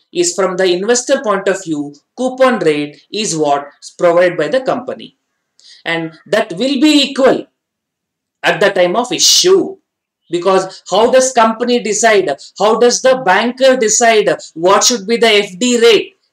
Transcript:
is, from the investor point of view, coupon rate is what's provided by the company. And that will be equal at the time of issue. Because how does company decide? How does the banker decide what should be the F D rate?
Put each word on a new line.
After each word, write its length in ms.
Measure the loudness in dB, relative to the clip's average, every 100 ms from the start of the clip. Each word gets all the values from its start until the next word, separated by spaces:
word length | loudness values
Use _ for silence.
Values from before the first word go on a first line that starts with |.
| _
is, 220 | -4 -4
from 220 | -2 -4 0
the 80 |
investor 560 | -2 0 0 -2 0 -2
point 240 | -2 -2 -2
of 160 | -4
view, 320 | -6 -8 -8 -14 _ -6
coupon 420 | -6 0 0 2
rate 440 | 0 -2 -6 -12 _
is 240 | -8 -6 -2
what's 540 | -2 -2 -6 _ -20
provided 480 | -2 2 4 2 0
by 100 | -2
the 140 | -2
company. 540 | -2 -6 -6 -14 -16 _ _ _ _ _ _ -14
And 340 | -8 -6 -8 -12 -4
that 260 | -2 -2
will 280 | -4 -4 0
be 300 | 2 2 0
equal 360 | 2 2 2 -4 _ _ _ _ _ _ _ _ _
at 180 | -4 0
the 100 | 0
time 260 | 2 0 0
of 160 | -4
issue. 640 | -2 0 2 2 2 0 -8 _ _ _ _ _
Because 520 | -4 0 0 -2 -12 -4
how 220 | 0 2
does 240 | 2 2
company 480 | 2 0 0 -2 -2
decide? 480 | -2 0 2 2 0 -6 -12 -2
How 200 | 0 2
does 240 | 2 2
the 200 | 0 0 2
banker 500 | 0 0 0 2 2
decide 540 | 0 2 2 2 0 -2 -8
what 280 | -2 2 2
should 220 | 2 -2 -4
be 120 | 0
the 80 | 2
F 320 | 2 0 -4
D 200 | -2 2
rate? 380 | 4 4 0 _ _